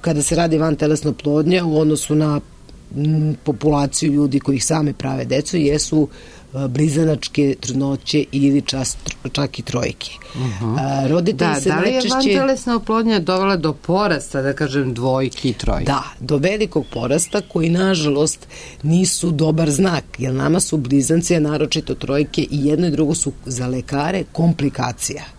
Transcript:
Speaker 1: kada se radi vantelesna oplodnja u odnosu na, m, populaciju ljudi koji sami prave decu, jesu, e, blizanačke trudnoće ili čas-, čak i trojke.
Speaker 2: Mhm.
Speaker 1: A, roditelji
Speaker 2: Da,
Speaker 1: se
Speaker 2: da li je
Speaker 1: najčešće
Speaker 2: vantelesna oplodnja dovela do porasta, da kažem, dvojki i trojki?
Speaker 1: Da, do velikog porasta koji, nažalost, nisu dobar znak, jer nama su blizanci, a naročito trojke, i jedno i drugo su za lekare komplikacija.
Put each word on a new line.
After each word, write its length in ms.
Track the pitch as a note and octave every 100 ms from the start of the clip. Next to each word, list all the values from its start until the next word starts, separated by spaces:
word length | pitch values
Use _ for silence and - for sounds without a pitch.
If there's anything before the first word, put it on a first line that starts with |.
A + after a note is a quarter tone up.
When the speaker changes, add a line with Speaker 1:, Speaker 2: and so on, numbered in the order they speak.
Speaker 1:
kada 220 | - D3+
se 120 | C#3+
radi 240 | E3 E3+ D#3
vantelesna 520 | D#3+ D3 D3+ D3+ D3+
oplodnja 540 | - D3 D3 D#3 F#3
u 140 | F3 D3+
odnosu 360 | D#3 D3+ -
na, 260 | D3+ D#3 D3 - - - - - -
m, 400 | D3+ D#3 D3+ D3
populaciju 680 | - A#2+ D3 D3 C#3+ - E3
ljudi 280 | C#3+ D3 C3+
koji 200 | C#3 C#3
sami 320 | - D#3+ D3
prave 320 | - C3 C3
decu, 320 | B2 B2+ D3 F3+
jesu, 520 | C#3+ D3+ - D#3 C#3+ - - - -
e, 140 | C3 C3+
blizanačke 880 | B2 D#3 C#3+ D#3+ C#3+ - - C#3+ C3
trudnoće 640 | D3+ C3 C#3 C3+ - D3+ C3+
ili 280 | C#3 C#3 C#3
čas-, 360 | C3+ C3 B2+ - - - B2+
čak 280 | A#2+ C#3+ -
i 40 |
trojke. 480 | - A#2+ - - - - - -
Speaker 2:
Mhm. 380 | B2+ F#2+ A2+
Speaker 1:
A, 320 | B2 C3+ C#3 C3+
roditelji 480 | D#3+ F3 C#3 F3
Speaker 2:
Da, 60 | D3
Speaker 1:
se 80 | C#3
Speaker 2:
da 80 | D#3+
li 120 | F#3+
je 40 |
Speaker 1:
najčešće 220 | C4 B3 C4
Speaker 2:
vantelesna 600 | C4+ G3+ C4+ C4 - A#3
oplodnja 440 | A3 A3+ A3+ G#3+
dovela 360 | E3 F#3 G3 F#3+
do 160 | D#3
porasta, 680 | D3+ - F3+ G#3 D#3 - C#3
da 100 | C3+
kažem, 420 | C3+ D3+ C3+ C3
dvojki 540 | A#2 C3 C3 C3+ - C3
i 60 |
trojki? 300 | A2+ - G#2 -
Speaker 1:
Da, 160 | C#3 C3 -
do 160 | B2 D3
velikog 460 | D#3 G#3 G#3+ - C3+
porasta 540 | - A#2 C#3+ - G#3
koji, 280 | F#3+ F3+ E3
nažalost, 760 | F3 F#3+ F#3 D3+ C#3+ D#3+ - - - - -
nisu 480 | D3 E3+ F#3 - F3
dobar 400 | D3+ D#3 D#3+ D#3+
znak, 340 | C#3 F#3+ E3 - -
jer 160 | C3
nama 260 | C3 C#3 E3+
su 160 | - E3+
blizanci, 600 | A#2+ C#3 B2+ D#3+ E3+ F3
a 40 |
naročito 540 | D3+ D3+ D3+ D#3 -
trojke, 480 | D3+ - C#3 C#3+ -
i 240 | D3 D3 C#3
jedno 200 | D3+ F3
i 40 |
drugo 240 | D3 D3+
su 180 | D#3+ - C3 -
za 200 | B2 B2+
lekare 580 | B2+ B2 C#3 D3+ F#3+ D3
komplikacija. 880 | - E3+ E3 C#3 - B2+ A2+ - - -